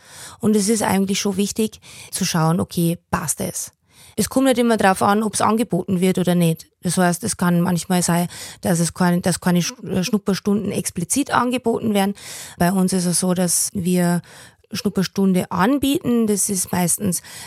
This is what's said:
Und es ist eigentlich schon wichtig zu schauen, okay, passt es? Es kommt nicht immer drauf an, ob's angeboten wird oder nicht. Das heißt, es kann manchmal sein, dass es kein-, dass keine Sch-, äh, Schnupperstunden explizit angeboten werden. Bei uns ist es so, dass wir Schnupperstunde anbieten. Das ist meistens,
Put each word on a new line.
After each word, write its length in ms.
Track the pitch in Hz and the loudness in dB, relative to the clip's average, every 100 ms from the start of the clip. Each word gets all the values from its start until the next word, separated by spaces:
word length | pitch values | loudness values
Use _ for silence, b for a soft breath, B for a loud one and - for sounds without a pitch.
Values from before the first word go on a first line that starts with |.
| B B B B | B B B B
Und 160 | 208 214 | 2 2
es 140 | 196 | 2
ist 120 | 226 | 0
eigentlich 380 | - 190 196 202 | 2 0 0 -2
schon 180 | 202 190 | -2 -2
wichtig 420 | 202 - 220 - B B B | -2 -2 -4 -6 B B B
zu 160 | - 185 | -6 -2
schauen, 340 | 170 160 170 | 0 2 2
okay, 380 | 196 - 170 170 - | -2 -2 -2 -2 -4
passt 300 | 185 170 - | -6 -4 -6
es? 300 | 190 - - _ b b b b | -6 -8 -12 _ b b b b
Es 100 | - | -2
kommt 180 | 262 269 | 2 2
nicht 100 | 233 | 4
immer 200 | 240 220 | 2 4
drauf 260 | 202 190 | 2 2
an, 180 | 208 208 | 2 2
ob's 200 | 220 - | 0 0
angeboten 580 | 214 220 233 175 - 180 | 0 0 0 -2 -2 0
wird 160 | 185 185 | 2 2
oder 160 | 180 | 2
nicht. 320 | 175 170 160 - _ | 2 2 0 -6 _
Das 160 | 180 170 | -4 2
heißt, 260 | 180 175 | 2 2
es 140 | - - | -4 -2
kann 240 | 180 175 | 0 2
manchmal 400 | 175 175 - 180 | 2 0 0 0
sein, 260 | 175 170 175 B B B | 2 0 0 B B B
dass 180 | 202 170 | -2 0
es 160 | 170 - | 0 0
kein-, 260 | 180 175 | 2 2
dass 180 | 185 170 | 0 -2
keine 200 | - 175 | 0 0
Sch-, 240 | 165 254 165 | 0 -6 -6
äh, 160 | 190 | -4
Schnupperstunden 680 | 180 208 - 185 - 202 202 | 0 -2 0 -2 0 -2 -2
explizit 580 | - - - 170 262 285 | -4 -6 -6 -4 -2 0
angeboten 600 | - 247 247 240 233 226 | 0 0 -2 -2 -2 0
werden. 220 | 202 196 202 B B B B | 0 0 -2 B B B B
Bei 140 | 175 | 0
uns 200 | 190 185 | 2 2
ist 120 | 190 175 | 2 0
es 140 | 170 | 0
so, 160 | 185 180 | 0 0
dass 340 | 180 - - | 0 0 -2
wir 480 | 208 175 180 175 175 B B B B - | -4 0 2 2 0 B B B B -12
Schnupperstunde 800 | 202 208 190 180 - 196 185 - | -6 -4 -2 -2 0 2 2 0
anbieten. 760 | 180 196 285 269 294 - 240 220 | 0 2 2 0 0 0 0 0
Das 220 | 202 - | 0 -2
ist 220 | 196 - | -4 -4
meistens, 500 | 185 175 - 202 170 B B | -2 0 0 -2 -4 B B